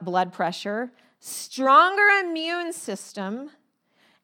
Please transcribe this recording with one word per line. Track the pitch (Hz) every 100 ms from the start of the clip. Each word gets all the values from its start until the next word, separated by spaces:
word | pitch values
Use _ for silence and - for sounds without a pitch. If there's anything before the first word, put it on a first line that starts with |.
blood | 175 180 180
pressure, | - 175 180 202 208 247 - _ _
stronger | - - - - 269 277 359 392 415 403
immune | 359 320 320 349 339
system, | 339 - 196 - - 190 226 294 - _ _ _ _ _ _